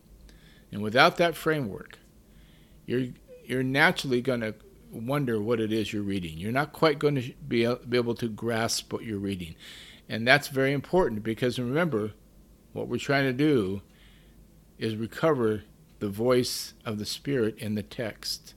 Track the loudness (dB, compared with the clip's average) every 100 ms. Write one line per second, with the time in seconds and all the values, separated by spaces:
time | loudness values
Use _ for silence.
0 | -20 -20 -20 -20 -20 -20 -12 -6 0 6
1 | 6 6 0 2 -2 0 -2 -8 -14 -20
2 | -20 -20 -20 -20 -20 -20 -20 -20 -4 -2
3 | -2 -8 -20 -20 -6 -2 0 4 4 4
4 | 0 0 0 -2 -2 -8 -16 -20 -16 -10
5 | -4 -2 0 0 0 0 2 0 0 -4
6 | -2 -2 -4 -6 -4 -2 -2 2 2 4
7 | 2 0 -4 -10 -2 2 2 0 0 0
8 | 2 -2 -4 -4 -2 0 0 -2 -4 -8
9 | -6 -4 -2 -4 -6 -12 -18 -20 -20 -20
10 | -8 -4 4 4 4 0 2 0 0 2
11 | 2 0 -4 0 0 0 -2 0 0 0
12 | -4 -8 -20 -20 -20 -20 -14 -8 -4 -4
13 | 0 2 2 2 4 4 2 -2 -10 -20
14 | -20 -20 -20 -20 -20 -20 -20 -6 -4 -4
15 | -6 0 2 4 2 0 -6 -20 -20 -8
16 | -6 0 4 4 2 -4 -10 -12 -8 -6
17 | -6 -8 -4 0 0 -2 -4 -4 -6 -6
18 | -8 -6 -8 -10 -12